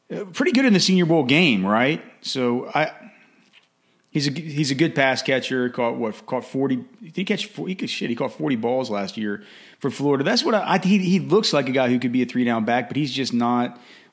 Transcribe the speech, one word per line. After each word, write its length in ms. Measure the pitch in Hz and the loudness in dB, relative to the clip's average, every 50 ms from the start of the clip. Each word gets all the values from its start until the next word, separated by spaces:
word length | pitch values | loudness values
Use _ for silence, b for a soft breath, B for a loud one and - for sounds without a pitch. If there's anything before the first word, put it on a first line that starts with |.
| _ - - | _ -12 -10
uh, 100 | - 208 | -10 -10
pretty 280 | 190 - - 285 359 | -8 -4 -2 -2 0
good 140 | 285 254 269 | 2 2 4
in 80 | 254 202 | 4 4
the 60 | 175 | 4
Senior 260 | - - 190 185 175 | 4 4 4 4 4
Bowl 180 | 156 165 160 131 | 4 2 2 4
game, 400 | 123 139 160 185 151 113 95 92 | 4 4 4 4 4 2 2 2
right? 400 | 98 104 113 123 139 160 - - - - _ | 2 2 2 2 2 0 -4 -8 -16 -20 _
So 480 | - - - 135 127 120 120 127 - - - | -10 -6 -4 -2 0 0 0 -2 -4 -2 0
I, 160 | 143 151 - - - - B B B B B B B B B B B B _ _ _ _ _ _ _ _ _ | 0 0 -2 -4 -12 -20 B B B B B B B B B B B B _ _ _ _ _ _ _ _ _
he's 180 | - 156 139 147 | -4 -2 -2 -2
a, 40 | |
he's 380 | 131 156 156 160 139 147 160 131 | -4 -6 -8 -6 -2 -2 0 0
a 40 | 139 | 2
good 200 | 131 165 160 - | 2 0 0 2
pass 280 | 147 135 135 127 120 | 2 2 2 0 0
catcher. 480 | - - 135 127 123 - 131 127 123 123 | -2 -2 -2 -2 -2 -2 -2 -2 -2 -2
Caught 260 | 120 - 120 117 123 | -2 -2 -2 -2 -2
what? 300 | 127 120 107 104 - - | -2 -4 -6 -6 -8 -10
Caught 180 | - 135 123 113 | -6 -6 -6 -6
forty. 320 | - - 131 135 139 131 123 120 - - - | -6 -4 -2 0 0 0 -2 -4 -10 -20 -20
Did 140 | 220 160 - | -18 -10 -8
he 80 | 180 190 | -6 -4
catch 220 | - 208 - - | -2 -2 -4 -4
four? 220 | - - - - 185 | -8 -10 -10 -8 -8
He 60 | 185 | -6
could, 140 | - - - | -6 -6 -8
shit, 220 | - - - - | -6 -6 -4 -4
he 60 | 117 | -4
caught 180 | 120 143 123 - | -4 -4 -6 -6
forty 220 | - 151 151 131 | -4 -2 -2 -2
balls 340 | 113 113 120 127 131 127 113 | 0 0 -2 -2 -2 -2 -2
last 260 | 104 101 98 95 - | -4 -4 -6 -6 -6
year 260 | 113 107 104 101 101 B B B B B B B B | -6 -6 -6 -6 -8 B B B B B B B B
for 120 | - 139 | -6 -6
Florida. 320 | 123 - 139 147 143 131 | -4 -2 0 0 2 2
That's 220 | 139 175 247 233 - | 2 0 0 0 2
what 100 | - 226 | 2 2
I, 200 | 202 170 - 175 | 2 2 2 2
I, 40 | 190 | 2
he, 200 | - 185 208 202 | 4 4 4 4
he 200 | 185 175 190 185 | 4 4 2 2
looks 360 | 139 135 165 220 214 - - | 2 4 2 2 2 2 0
like 160 | 143 135 131 | 0 0 0
a 20 | |
guy 160 | 127 135 131 120 | 0 2 2 2
who 100 | 127 123 | 2 2
could 140 | 127 127 | 0 0
be 80 | 120 127 | 0 0
a 60 | 123 | 0
three 180 | 120 - 123 123 | 0 0 0 0
down 220 | 120 117 113 110 | 2 0 0 0
back, 220 | 110 117 123 123 - | 0 0 0 -2 -2
but 100 | 120 135 | -4 -4
he's 120 | 151 131 | -4 -4
just 220 | 123 135 131 120 | -4 -4 -4 -2
not. 480 | - 120 120 120 120 123 120 120 - B B B B B B B | -2 0 0 2 2 0 0 -2 -6 B B B B B B B